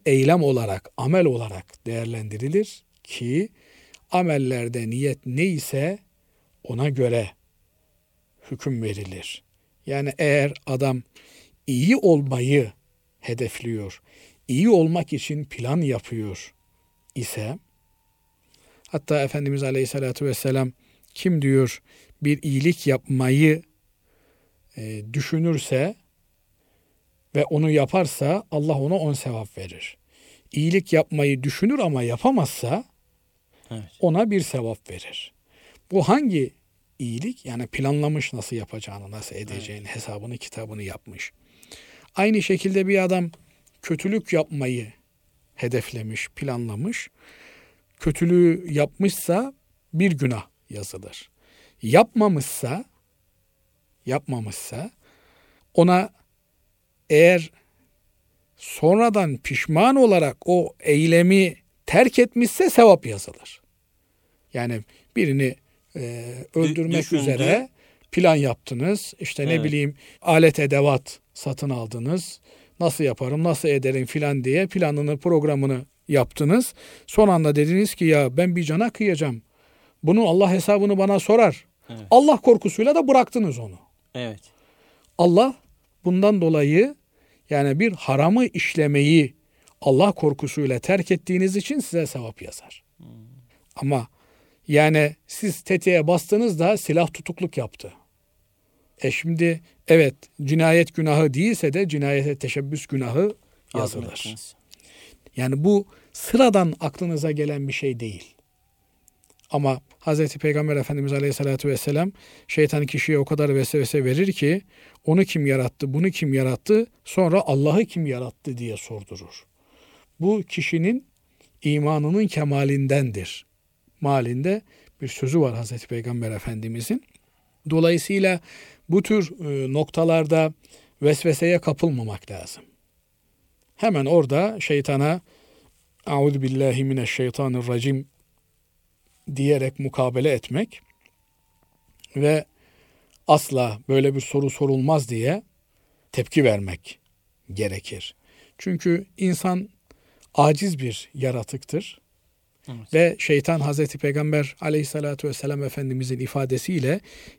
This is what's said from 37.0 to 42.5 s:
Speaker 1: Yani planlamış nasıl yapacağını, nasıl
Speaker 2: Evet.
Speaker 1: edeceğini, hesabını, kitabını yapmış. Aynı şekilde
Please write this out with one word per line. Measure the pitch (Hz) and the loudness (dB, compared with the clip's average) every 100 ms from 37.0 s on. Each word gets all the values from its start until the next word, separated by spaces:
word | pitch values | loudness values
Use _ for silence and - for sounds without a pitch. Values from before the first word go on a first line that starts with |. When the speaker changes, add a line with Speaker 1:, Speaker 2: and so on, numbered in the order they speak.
| 123 117 196 247 131 | -8 -6 -8 -10 -12
Speaker 1:
Yani | 120 123 | -10 -8
planlamış | - 135 147 147 151 - | -4 -2 -2 -2 -4 -6
nasıl | 120 - 117 | -10 -10 -10
yapacağını, | 101 110 107 101 98 | -10 -14 -16 -18 -16
nasıl | 104 101 98 | -16 -14 -14
Speaker 2:
Evet. | 104 | -12
Speaker 1:
edeceğini, | 98 107 104 101 | -14 -14 -16 -14
hesabını, | 113 110 104 113 120 | -14 -12 -12 -12 -14
kitabını | - - 113 104 | -14 -14 -14 -12
yapmış. | 98 92 - - - _ _ _ - - - - _ - | -12 -12 -16 -14 -16 _ _ _ -20 -20 -20 -20 _ 0
Aynı | 208 214 | 2 2
şekilde | - | 0